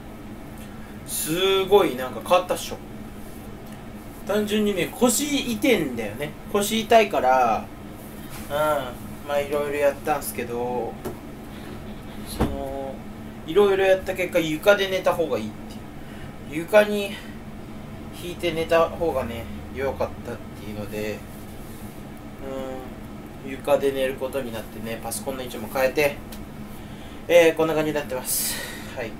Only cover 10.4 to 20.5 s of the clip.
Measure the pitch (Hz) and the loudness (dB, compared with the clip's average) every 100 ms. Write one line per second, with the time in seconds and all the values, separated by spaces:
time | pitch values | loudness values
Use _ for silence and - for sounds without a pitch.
10.4 | 117 120 123 123 113 110 - - - - | -4 -2 -2 -2 -4 -6 -10 -10 -12 -14
11.4 | - - - - - - - - - - | -12 -12 -12 -10 -10 -10 -10 -10 -8 -2
12.4 | - 139 139 135 135 135 - - - - | -2 -2 -6 -6 -8 -8 -12 -12 -12 -12
13.4 | 151 175 202 190 190 185 - 185 180 175 | 0 6 6 6 6 6 2 -2 2 2
14.4 | 160 151 202 202 190 185 175 165 156 113 | 2 2 6 6 4 2 2 2 2 0
15.4 | 107 104 107 - - - - - - - | -4 -8 -10 -12 -12 -12 -12 -12 -12 -12
16.4 | - 151 170 214 208 208 202 214 - - | -8 -6 6 8 8 2 -2 -6 -10 -12
17.4 | - - - - - - - - 175 170 | -12 -12 -12 -12 -12 -12 -12 -10 -10 -2
18.4 | 175 160 165 170 165 151 165 131 117 117 | 0 0 4 4 4 2 0 0 -2 -6
19.4 | 107 104 - 120 135 - 110 - - 113 | -8 -8 -8 -4 -2 -2 -4 -4 -8 -10
20.4 | - | -10